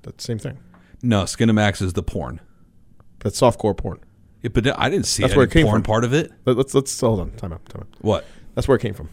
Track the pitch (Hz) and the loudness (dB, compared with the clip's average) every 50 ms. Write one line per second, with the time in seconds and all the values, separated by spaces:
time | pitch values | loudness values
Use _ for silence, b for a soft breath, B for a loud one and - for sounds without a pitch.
0 | _ - - _ - - 120 104 - 127 - - - - b b b b b b | _ -18 -16 _ -8 -6 -6 -6 -6 -10 -12 -12 -18 -20 b b b b b b
1 | - 123 113 101 90 - - - 117 113 110 107 107 104 95 - 101 92 87 101 | 0 2 2 2 2 -2 0 2 2 4 4 4 4 2 0 0 -4 -2 -2 -4
2 | 87 - - 101 73 62 - 85 - - - _ - _ _ - - - - - | -4 -4 -6 -6 -6 -6 -10 -12 -14 -20 -20 _ -20 _ _ -20 -20 -20 -20 -20
3 | - - - - - 110 - - 139 120 113 - - 107 95 - - 101 85 - | -20 -20 -20 -6 -6 -6 0 2 2 2 2 2 -2 -2 -2 -2 -4 -8 -8 -10
4 | - _ _ _ _ _ - _ - 123 - 123 107 110 - - - 123 170 196 | -16 _ _ _ _ _ -20 _ -10 -2 -2 0 0 0 0 0 -2 0 0 0
5 | 113 - - - - 127 - 139 127 104 - 165 156 110 107 110 101 - 107 113 | -2 -2 -2 0 0 2 4 4 4 6 4 4 4 4 4 2 2 2 0 2
6 | 120 117 127 156 160 - - _ - 131 127 117 135 - - 139 139 - - - | 2 2 0 0 -2 -2 -10 _ 0 0 2 2 0 2 2 0 0 0 -6 -2
7 | - 113 110 98 85 - - - - 92 80 - - - - - - - - - | 0 0 0 0 -2 -6 -10 -10 -10 -10 -10 -12 -16 -16 -16 -16 -16 -16 -18 -6
8 | - 104 101 78 b b b b b b - 120 123 - 135 113 - 107 98 - | -2 0 0 0 b b b b b b -6 -6 2 2 2 2 2 -4 -8 -8
9 | 78 78 | -14 -16